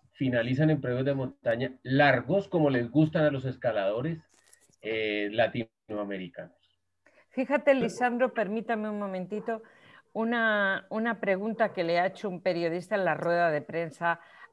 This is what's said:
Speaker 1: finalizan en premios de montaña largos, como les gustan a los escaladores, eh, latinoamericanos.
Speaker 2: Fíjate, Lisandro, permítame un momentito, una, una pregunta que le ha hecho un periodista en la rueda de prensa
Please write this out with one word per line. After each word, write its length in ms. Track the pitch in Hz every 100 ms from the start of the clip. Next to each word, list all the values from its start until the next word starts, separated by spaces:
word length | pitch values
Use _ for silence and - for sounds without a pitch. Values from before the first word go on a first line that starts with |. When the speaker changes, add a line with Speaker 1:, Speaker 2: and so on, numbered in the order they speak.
| _
Speaker 1:
finalizan 580 | - 131 120 120 131 156
en 120 | 143
premios 240 | 127 123 135
de 80 |
montaña 580 | 135 131 - 120 117 135 -
largos, 680 | 123 139 143 123 127 196 -
como 200 | 175 147
les 220 | 123 120
gustan 320 | 143 156 165
a 80 | 151
los 140 | 135 131
escaladores, 760 | 120 120 104 98 113 156 165 _ _ _ _ _ _
eh, 480 | 107 110 107 104 104
latinoamericanos. 1300 | 110 110 120 113 _ - 104 101 95 87 - 85 _ _ _ _ _ _ _ _
Speaker 2:
Fíjate, 440 | 254 262 294 285
Lisandro, 600 | 269 233 - 247 240 254
permítame 560 | 226 196 226 226 220 214
un 100 | 208
momentito, 640 | 202 185 180 214 233 220 - _ - - _
una, 760 | - 226 240 226 208 196 190 -
una 320 | 214 233 226
pregunta 500 | 196 190 214 220 214
que 140 | 185 165
le 120 | 170
ha 100 | 185
hecho 200 | 190 208
un 140 | 180
periodista 540 | 185 170 170 175 - 202
en 100 | 175
la 80 |
rueda 380 | 151 170 170 170
de 100 | 147
prensa 580 | 143 160 160 - 170 165 - - -